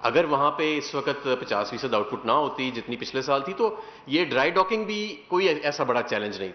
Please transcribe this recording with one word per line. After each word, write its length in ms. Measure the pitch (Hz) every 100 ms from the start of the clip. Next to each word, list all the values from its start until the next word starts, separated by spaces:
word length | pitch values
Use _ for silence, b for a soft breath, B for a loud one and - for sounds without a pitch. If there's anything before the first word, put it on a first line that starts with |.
अगर 220 | 117 139 165
वहाँ 240 | 139 147
पे 260 | 147 156 151
इस 180 | 135
वक्त 280 | 143 147 139 139
पचास 440 | 127 - 104 104
फीसद 240 | 117 131
output 320 | 110 104 120 113
ना 60 |
होती, 380 | 135 139 - 131
जितनी 260 | 117 110 120
पिछले 260 | - 135
साल 220 | 131 139 139
थी, 40 |
तो 320 | 190 220 B B B -
ये 160 | 151
dry 260 | 165 123 147
docking 360 | 180 185 220 202
भी 400 | 208 214 - -
कोई 160 | 185 190
ऐ-, 140 | 151
ऐसा 240 | 147 143
बड़ा 180 | 135 120
challenge 380 | 120 107 104 95
नहीं 120 | 95